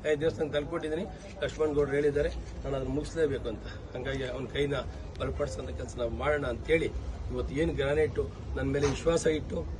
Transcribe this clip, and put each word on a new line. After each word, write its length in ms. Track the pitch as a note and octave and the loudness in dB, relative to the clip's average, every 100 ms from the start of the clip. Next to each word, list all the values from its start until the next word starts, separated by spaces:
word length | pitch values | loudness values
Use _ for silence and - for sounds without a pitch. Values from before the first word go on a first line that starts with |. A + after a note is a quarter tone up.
| D3+ | 2
"ಏ, 40 | D3+ | 4
ದೇವಸ್ಥಾನ 320 | D#3+ D#3 D#3 | 2 2 0
ತಲೆ 180 | D3 C#3+ | 0 0
ಕೊಟ್ಟಿದ್ದೀನಿ, 380 | E3 D3+ D#3+ G#3+ - - - | -2 -2 -2 -2 -8 -12 -4
ಲಕ್ಷ್ಮಣ್ 300 | C#3+ - D#3 | -4 2 2
ಗೌಡ್ರು 220 | D3 C#3+ C#3 | 4 4 4
ಹೇಳಿದ್ದಾರೆ, 340 | D3 C#3+ D#3 - - - | 4 4 2 0 -8 -6
ನಾನು 120 | C#3 C3+ | -4 -2
ಅದನ್ನ 160 | C3 | 0
ಮುಗಿಸ್ಲೇಬೇಕು" 560 | C3+ D3 E3 D3+ C3 A#2+ | -2 -2 2 2 2 -4
ಅಂತ. 460 | G#2+ - - - B2+ | -6 -8 -10 -10 -6
ಹಂಗಾಗಿ 280 | C3 C3+ | -4 -2
ಅವ್ನ 220 | B2+ B2+ A2+ | -2 -4 -4
ಕೈನ 280 | C#3 C#3+ C#3 - - - - | 0 0 0 -4 -8 -10 -4
ಬಲಪಡಿಸೋಂಥ 500 | C3+ C3 C#3+ - C3 | -4 -2 -2 -2 -6
ಕೆಲಸ 260 | - B2+ - | -6 -6 -2
ನಾವು 120 | A#2 | -2
ಮಾಡೋಣ 360 | A#2 C3+ D3 C3+ | 0 2 2 0
ಅಂತೇಳಿ 400 | A#2 - D#3+ D#3 - - - - | -4 4 4 4 -2 -4 -6 -4
ಇವತ್ತು 220 | B2 B2 C3 | -2 -2 2
ಏನು 180 | E3 | 2
ಗ್ರಾನೈಟು 560 | C#3 C3+ D3+ D3+ - C#3 - - C3+ | 2 2 4 4 2 -4 -4 -6 -2
ನನ್ನ 160 | C#3 | 0
ಮೇಲೆ 160 | C#3 C#3+ | 4 2
ವಿಶ್ವಾಸ 400 | C3+ E3 E3 D#3+ | 4 4 4 4
ಇಟ್ಟು 380 | D#3 - - - - | 2 0 -4 -4 -6